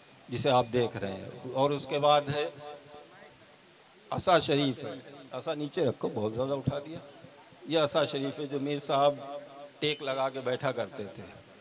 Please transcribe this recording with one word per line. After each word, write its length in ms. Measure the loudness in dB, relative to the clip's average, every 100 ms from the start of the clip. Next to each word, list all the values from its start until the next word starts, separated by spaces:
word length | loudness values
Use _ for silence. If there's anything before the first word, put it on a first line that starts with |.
| -20 -20 -8
जिसे 220 | -2 4
आप 160 | 4 4
देख 280 | 2 2 0
रहे 160 | -6
हैं। 400 | -6 -8 -10 -6
और 200 | 2 2
उसके 260 | 2 -2 2
बाद 280 | 6 6 4
है 140 | -2 -4 -6 -14 -16 -16 -20 -20 -20 -20 -20 -20 -20 -20 -20 -20 -20 -8
असा 280 | -2 4 6
शरीफ 440 | 6 4 2 0
है, 120 | -6 -10 -14 -18 -12
असा 200 | -8 -6
नीचे 300 | -4 -4 2
रखो, 240 | 2 2 -2
बहुत 220 | -2 -2
ज़्यादा 220 | -2 -2
उठा 240 | 0 0 -2
दिया। 220 | -6 -12 -16 -18 -20 -20 -20 -16 -2
ये 100 | 2
असा 260 | 4 4 2
शरीफ 320 | 0 -4 -4
है 60 | -6
जो 120 | -4
मीर 180 | -2 -2
साहब 380 | 0 4 4 4 -4 -10 -12 -16 -18 -4
टेक 220 | -2 -2
लगा 260 | -2 0 0
के 120 | 0
बैठा 280 | -2 0 0
करते 320 | -2 -4 -6 -10
थे। 220 | -12 -14 -16 -20 -20